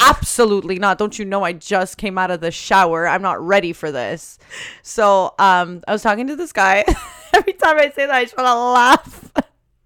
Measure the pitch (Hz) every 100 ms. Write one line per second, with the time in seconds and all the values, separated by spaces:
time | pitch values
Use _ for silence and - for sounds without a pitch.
0 | 254 294 - - 220 202 175 185 202 185
1 | 208 214 196 196 175 175 - 196 185 -
2 | 208 190 185 175 165 - - 196 175 165
3 | 170 185 196 117 170 202 175 165 156 135
4 | 107 160 - - _ - - - - -
5 | 208 196 180 - 196 180 175 180 - 208
6 | 226 208 262 302 349 - 190 196 214 -
7 | - - - 381 381 381 339 311 285 285
8 | 277 262 247 - 254 240 247 247 247 -
9 | - - - - - _ _ _